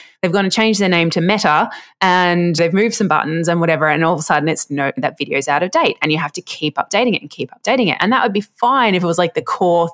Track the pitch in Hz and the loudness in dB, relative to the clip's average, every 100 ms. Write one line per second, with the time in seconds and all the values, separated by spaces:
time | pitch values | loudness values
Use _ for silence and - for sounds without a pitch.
0 | - - 180 196 190 226 220 208 190 170 | -16 -6 -2 0 0 2 0 2 2 2
1 | 165 170 175 208 170 151 226 - - - | 2 0 0 2 2 2 0 -4 -14 -2
2 | 185 180 180 175 175 160 170 190 226 220 | 2 4 4 2 2 2 0 2 0 0
3 | 190 156 151 165 170 170 165 156 156 151 | 0 0 0 -2 0 0 2 2 2 2
4 | 165 165 160 151 156 - - 143 139 - | 2 0 0 0 0 -4 -4 -4 -4 -2
5 | 131 - 139 151 151 143 180 320 311 - | -4 -4 -4 -4 0 -2 0 0 0 0
6 | 156 151 147 180 - - 151 147 - 202 | -2 -2 -4 -8 -14 -8 -6 -4 -4 0
7 | 247 185 - - - - - 262 214 - | 0 -2 -6 -12 -12 -8 -2 0 0 0
8 | 190 254 226 202 202 - 240 269 226 185 | 0 0 0 -2 -6 -4 0 2 2 2
9 | 175 170 175 165 - - 180 170 170 | 0 0 -2 -2 -6 -2 2 2 0